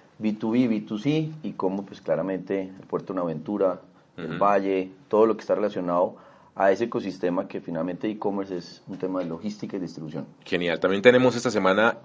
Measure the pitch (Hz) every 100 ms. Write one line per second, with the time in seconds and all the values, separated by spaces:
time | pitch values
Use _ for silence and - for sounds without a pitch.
0 | _ - 107 104 113 120 123 107 - 107
1 | 139 156 156 - 104 - 95 98 98 101
2 | - 78 95 92 92 98 95 - - 85
3 | - 92 87 76 78 101 92 87 - _
4 | _ - 80 87 101 101 98 95 92 -
5 | - 107 113 107 - 95 104 98 87 87
6 | 92 - - - - 98 98 98 120 120
7 | 98 - 90 90 101 95 - 82 87 85
8 | 107 104 104 98 95 87 - - - 95
9 | 92 92 85 82 104 104 107 98 82 -
10 | 78 73 - - - 87 87 80 92 101
11 | 123 127 127 120 123 104 95 98 113 -